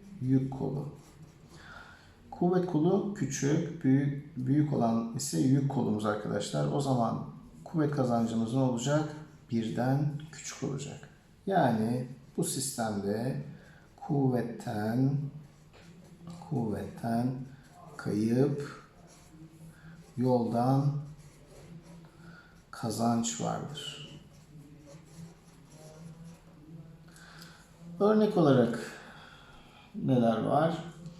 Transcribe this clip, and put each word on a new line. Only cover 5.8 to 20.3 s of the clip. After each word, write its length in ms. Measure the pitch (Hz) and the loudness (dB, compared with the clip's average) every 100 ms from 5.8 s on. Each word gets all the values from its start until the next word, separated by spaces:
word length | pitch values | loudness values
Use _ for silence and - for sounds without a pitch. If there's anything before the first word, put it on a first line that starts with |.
| 110 107 104 | 0 0 0
arkadaşlar. 680 | 104 107 104 101 151 147 | -2 -2 -4 -2 -2 0
O 100 | 143 | 0
zaman 440 | 135 120 113 107 - - - - | 2 2 2 -2 -8 -14 -18 -20
kuvvet 280 | - 160 143 | -4 0 2
kazancımız 640 | 139 120 117 113 113 113 | 2 2 2 2 0 0
ne 60 | 131 | 2
olacak? 560 | 127 117 143 151 156 - - - - | 2 0 0 0 0 -6 -16 -20 -4
Birden 600 | 117 110 113 127 143 147 147 - | -2 -2 0 0 2 0 -2 -10
küçük 320 | - - - | -14 -14 -8
olacak. 460 | 104 98 - - - - - - 196 | -6 -6 -8 -14 -18 -20 -20 -10 0
Yani 600 | 185 131 110 110 127 - - - - | 4 4 2 0 -2 -4 -12 -8 -4
bu 60 | |
sistemde 1000 | 170 139 - - 110 101 98 107 127 - - - - - - - - | -2 -2 -4 -2 -2 -2 -2 -2 -2 -4 -8 -14 -20 -20 -20 -12 -2
kuvvetten, 1040 | 143 131 120 113 - 120 107 110 123 135 143 143 - - - - - - - - - - - - | 2 4 2 -2 -6 -6 -4 0 2 2 0 -4 -10 -18 -20 -20 -20 -20 -20 -20 -20 -18 -16 -6
kuvvetten 800 | 131 110 98 104 - 117 117 127 131 - - - - - - | -4 -2 -4 -6 -8 -2 0 0 -2 -10 -16 -20 -20 -18 -10
kayıp 840 | - 104 110 123 147 - - - - - - - - 160 160 - - - - - - 123 | -2 0 4 4 4 2 -6 -12 -20 -20 -20 -20 -20 -20 -20 -20 -20 -20 -20 -20 -10 -2
yoldan 760 | 127 | 2